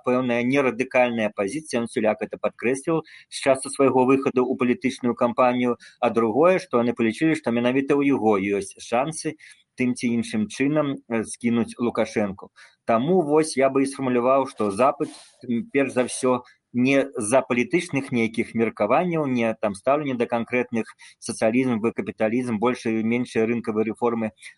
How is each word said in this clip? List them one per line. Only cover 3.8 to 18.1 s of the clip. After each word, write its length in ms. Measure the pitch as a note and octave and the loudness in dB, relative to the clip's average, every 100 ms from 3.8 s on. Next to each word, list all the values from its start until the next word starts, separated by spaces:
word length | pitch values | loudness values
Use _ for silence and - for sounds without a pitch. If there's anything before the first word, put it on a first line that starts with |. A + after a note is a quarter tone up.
| C3+ B2+ B2+ | 4 4 4
выхаду 400 | C#3 C3+ B2 B2+ | 4 2 0 0
ў 80 | A#2+ | 0
палітычную 560 | B2 A#2 B2+ - A#2+ A2+ | 0 0 -2 -2 -2 0
кампанію, 600 | A#2+ A2+ B2+ B2 B2 A#2 - _ | 0 2 2 2 0 -2 -8 _
а 100 | B2 | 0
другое, 440 | D3+ A2+ A2+ F3 F#3 | 2 2 4 4 2
што 200 | - A#2+ | 0 0
яны 120 | A#2+ | 0
палічылі, 400 | A#2+ A2+ A2 D#3+ D#3 | 0 -2 0 0 0
што 120 | - | 0
менавіта 480 | A#2 B2 C3+ C#3 C#3+ | 0 2 0 2 2
ў 160 | C#3+ | 2
яго 240 | C3+ A2 G2+ | 2 4 2
ёсць 400 | G2 G2+ G2 - | 2 -2 -4 -12
шансы 560 | - A#2 D3 D#3 D#3+ D3 - - _ - | -4 -2 -2 -4 -8 -10 -16 -20 _ -4
тым 160 | B2 B2 | -2 -2
ці 160 | A#2+ | -2
іншым 340 | A#2 A2+ A2 G#2 | -2 -2 -4 -4
чынам, 460 | - C#3 D3+ D3 C#3 - | -2 0 0 0 -4 -4
э, 160 | A2+ | -4
скінуць 500 | G2+ - A#2 A#2 A2+ - | -4 -6 -2 0 -2 -4
Лукашэнку. 720 | A#2+ A#2+ A2 A2+ G2+ F#2+ F#2 _ - _ - | -4 -2 -2 -2 -4 -6 -16 _ -20 _ 0
Таму 360 | A2+ C#3+ F#3 | 0 4 2
вось 320 | D3 D3+ D#3 B2+ | 4 2 2 2
я 120 | C3+ | 2
бы 120 | C3+ | 2
і 80 | C3+ | 0
сфармуляваў, 560 | - C3+ B2 B2 C3+ C3 | -2 0 2 4 2 0
што 180 | - G#2 G2 | -2 -2 2
запыт, 340 | C3+ - D3+ - - _ B2+ | 2 2 -6 -10 -20 _ -6
м, 220 | A#2 G#2+ | -4 -2
перш 220 | C#3 C3 A#2+ | -2 0 0
за 80 | A#2+ | -2
ўсё, 380 | - B2+ B2 - _ _ | -2 0 0 -4 _ _
не 320 | A#2+ B2+ C#3 C3+ C3 | 0 2 4 2 -4
з-за 240 | G#2 C3 | 2 2
палітычных 720 | - B2 A#2 F3 F3 C3+ C3+ | 2 0 0 -2 -2 -6 -2